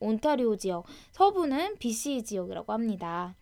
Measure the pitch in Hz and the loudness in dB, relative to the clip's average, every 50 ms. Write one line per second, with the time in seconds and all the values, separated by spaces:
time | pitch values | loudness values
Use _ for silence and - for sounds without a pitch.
0 | - 214 226 214 - 302 294 269 247 226 208 190 - 190 180 170 180 - - - | 0 0 0 2 2 2 2 4 4 2 2 0 0 -2 -2 -4 -6 -10 -16 -20
1 | - - - - 381 403 403 370 339 285 262 285 349 415 415 - - 240 220 226 | -20 -10 2 4 6 6 6 4 2 2 2 0 0 -2 -4 -4 -2 -2 -2 -2
2 | - 285 277 247 220 - 208 190 180 185 185 165 - - 214 220 233 226 202 180 | -2 -2 -2 -2 -4 -4 -4 -4 -4 -4 -6 -6 -6 -4 -2 -2 0 -2 -2 -2
3 | 180 170 170 175 180 180 185 - | -4 -4 -4 -4 -4 -6 -8 -14